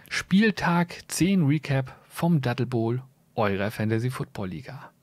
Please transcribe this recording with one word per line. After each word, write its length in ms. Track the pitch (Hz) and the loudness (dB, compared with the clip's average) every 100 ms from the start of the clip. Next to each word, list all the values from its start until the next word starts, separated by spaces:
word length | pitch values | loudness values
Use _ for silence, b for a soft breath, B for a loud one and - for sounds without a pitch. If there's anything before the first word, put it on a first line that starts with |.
| B | B
Spieltag 920 | - - 190 220 - 175 175 170 - - | -8 2 4 4 2 0 2 0 -4 -10
zehn 360 | - 175 196 | 0 2 4
Recap 500 | 139 151 - 135 131 - _ | 4 2 0 -2 -2 -10 _
vom 320 | - 170 165 | -4 2 2
Dattel 240 | 127 120 | 2 -2
Bowl 380 | 120 120 113 123 - _ _ | -2 0 0 -2 -6 _ _
eurer 360 | - 104 98 101 | 0 0 2 -2
Fantasy 400 | - 107 113 127 | -2 0 0 -2
Football 380 | 127 - - 95 | -4 -8 -8 -8
Liga. 420 | 80 - 131 - _ | -8 -12 -16 -18 _